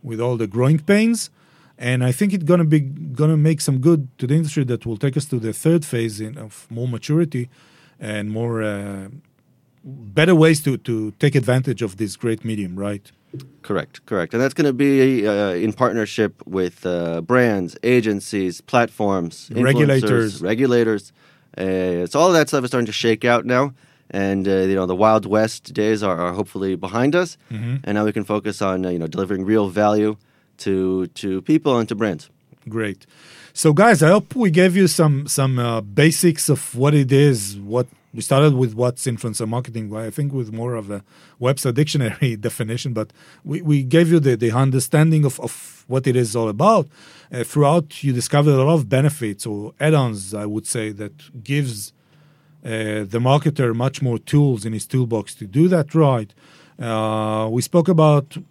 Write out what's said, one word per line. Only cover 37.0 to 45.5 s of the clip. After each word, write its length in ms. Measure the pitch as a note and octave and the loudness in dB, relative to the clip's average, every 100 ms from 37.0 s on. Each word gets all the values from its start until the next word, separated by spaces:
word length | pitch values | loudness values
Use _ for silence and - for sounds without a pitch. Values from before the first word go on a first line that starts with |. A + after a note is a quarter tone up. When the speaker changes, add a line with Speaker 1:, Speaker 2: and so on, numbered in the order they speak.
| C3 | 4
Speaker 1:
is, 440 | C#3 D3 B2 G2 G2+ | 4 4 2 -4 -10
what 280 | G2+ A#2 B2 _ _ | -4 -4 -4 _ _
we 60 | A2+ | -12
started 320 | - C3+ D3+ | 0 4 4
with, 200 | C3 B2+ | 4 -2
what's 320 | G#2+ B2 B2 - | 0 -2 -2 -6
influencer 400 | A#2 A#2+ G#2+ A2 | -6 -6 -6 -4
marketing. 460 | A#2 B2 A2+ G#2+ | -6 -6 -10 -8
I 160 | G#2+ A2+ | -8 -8
think 220 | C3 C#3+ | -6 -4
with 200 | C3+ A2+ | -4 -6
more 220 | A2 A#2+ | -6 -6
of 160 | A#2 G2+ | -6 -8
a 120 | G2+ - _ _ _ | -12 -12 _ _ _
Webster 340 | B2 C3+ C3+ | -2 0 0
dictionary 640 | A#2+ D3+ D3+ A#2 - C3 A2 | 0 0 0 -2 0 -2 -2
<laughs> 40 | |
definition, 520 | A2 - A2 A#2+ C#3 | -6 -6 -6 -6 -6
but 180 | A2+ G#2+ _ - _ | -6 -6 _ -20 _
we, 160 | - D#3 | -10 -6
we 220 | E3+ D3 | 0 0
gave 280 | B2+ D#3+ E3+ | 4 4 6
you 100 | E3+ | 4
the, 160 | C#3 A#2 | 4 2
the 160 | A#2 | 2
understanding 720 | A#2 C3+ B2+ - D3+ D#3+ D#3 C#3+ | 2 2 0 2 4 4 4 2
of, 120 | - | -2
of 440 | A#2+ | -10